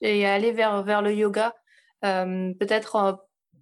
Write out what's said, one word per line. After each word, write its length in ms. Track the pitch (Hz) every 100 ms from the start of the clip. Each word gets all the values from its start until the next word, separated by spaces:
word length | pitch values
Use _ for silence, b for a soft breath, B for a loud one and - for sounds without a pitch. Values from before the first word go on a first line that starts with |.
es 220 | 214 208
allée 280 | 196 196 226
vers, 320 | 226 220 202
vers 180 | 196 208
le 140 | 208 208
yoga, 400 | 208 208 226 b b b b _ 202
euh, 480 | 185 185 185 185 185
peut-être 360 | 208 214 - 214
en, 220 | 196 190 _ _ _ _